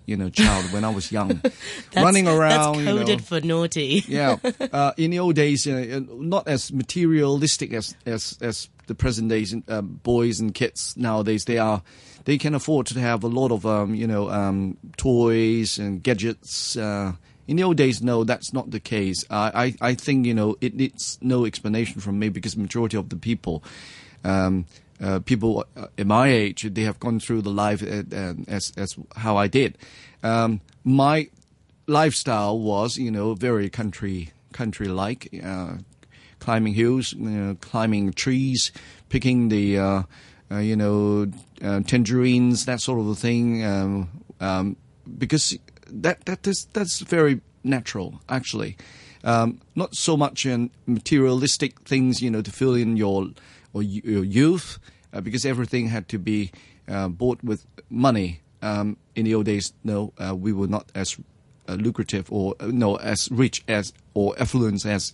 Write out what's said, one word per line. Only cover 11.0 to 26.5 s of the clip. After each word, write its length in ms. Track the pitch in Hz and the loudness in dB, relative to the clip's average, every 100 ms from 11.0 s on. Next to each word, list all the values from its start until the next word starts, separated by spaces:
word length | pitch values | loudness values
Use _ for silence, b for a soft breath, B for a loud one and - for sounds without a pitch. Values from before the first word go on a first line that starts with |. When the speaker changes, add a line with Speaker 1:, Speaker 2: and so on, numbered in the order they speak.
| 120 107 104 107 | -2 0 0 0
Speaker 1:
They 140 | - 117 | 0 0
are, 240 | 110 104 - B B B | 2 0 -4 B B B
they 140 | - 143 | 0 0
can 180 | 151 143 | 2 0
afford 320 | - 147 117 | 0 0 0
to 120 | 127 | -2
have 200 | 120 117 117 | 0 0 0
a 20 | |
lot 240 | 123 131 | 0 2
of, 140 | 110 110 | 2 2
um, 280 | 104 101 | 0 0
you 140 | 107 113 | 0 0
know, 220 | 104 98 | 0 0
um, 480 | 104 98 98 95 - - - | 0 0 0 -2 -6 -14 -2
toys 840 | 135 120 117 113 113 117 107 - | 2 4 6 4 4 2 0 -2
and 240 | 101 92 | -4 -2
gadgets. 760 | 127 107 113 - - - - 117 | 0 0 -2 -6 -8 -8 -6 -4
Uh, 340 | 107 101 98 90 b b - | -4 -2 -4 -6 b b -2
in 120 | 165 | 2
the 60 | |
old 120 | 185 156 | 4 6
days, 260 | 135 104 | 4 2
no, 220 | 123 117 | 0 2
that's 300 | 113 120 - | 2 -2 -4
not 180 | 131 - | -6 -6
the 80 | 107 | -8
case. 460 | - 110 95 90 - | -4 -2 -2 -4 -4
I, 460 | 104 107 117 127 117 | -2 0 0 -2 0
I, 80 | 120 | -2
I 40 | 123 | -2
think, 300 | - 135 120 | 0 2 2
you 80 | |
know, 220 | 110 107 104 | 2 0 0
it 140 | 127 131 | -2 -2
needs 420 | 131 - - - | -4 -4 -12 -4
no 240 | 127 123 113 | 0 2 0
explanation 540 | - 107 110 113 101 | -2 -2 -2 -2 -6
from 200 | 101 101 | -4 -2
me 100 | 107 | -2
because 260 | 92 92 110 | -2 -6 -6
majority 400 | 98 117 113 107 | -4 -2 -2 -2
of 140 | - | -6
the 80 | 87 | -6
people, 480 | 113 117 - 80 B B B B B B | -4 -4 -4 -6 B B B B B B
um, 420 | 92 95 95 95 85 b b - | -2 2 2 0 -4 b b -8
uh, 180 | 98 95 | -4 -2
people, 460 | - 120 113 107 - - | 0 0 0 -2 -4 -10
uh, 120 | 98 - | -12 -4
in 100 | 101 | 2
my 200 | 110 135 | 4 6
age, 340 | 120 101 | 4 2